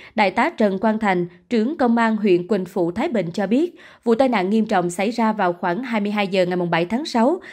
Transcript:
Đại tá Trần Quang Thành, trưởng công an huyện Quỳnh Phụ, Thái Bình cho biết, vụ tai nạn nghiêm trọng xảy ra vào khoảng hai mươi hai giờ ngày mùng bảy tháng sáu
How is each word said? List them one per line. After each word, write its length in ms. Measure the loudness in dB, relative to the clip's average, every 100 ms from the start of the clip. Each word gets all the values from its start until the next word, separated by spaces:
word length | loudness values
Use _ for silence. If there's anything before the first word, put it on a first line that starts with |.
| -10 -2
Đại 160 | 0
tá 180 | 2 -2
Trần 300 | 0 0 0
Quang 200 | -2 0
Thành, 280 | 0 0 -2 -8 -4
trưởng 280 | -2 0 0
công 200 | 0 2
an 200 | 2 0
huyện 300 | 2 2 2
Quỳnh 180 | -4 -2
Phụ, 260 | -2 -2
Thái 180 | -2 -4
Bình 200 | -2 -4
cho 140 | -4 0
biết, 280 | 0 0 -6 -20 -8
vụ 120 | 0 2
tai 140 | 2
nạn 200 | 2 0
nghiêm 160 | 0 2
trọng 240 | 0 0
xảy 220 | -2 -4
ra 220 | 0 0
vào 200 | 0 0
khoảng 300 | 0 -2 -2
hai 180 | -2 -4
mươi 100 | -2
hai 160 | -2 0
giờ 180 | 0 0
ngày 120 | 0
mùng 120 | 0
bảy 160 | 0 0
tháng 200 | -2 -2
sáu 340 | 2 2 0 -6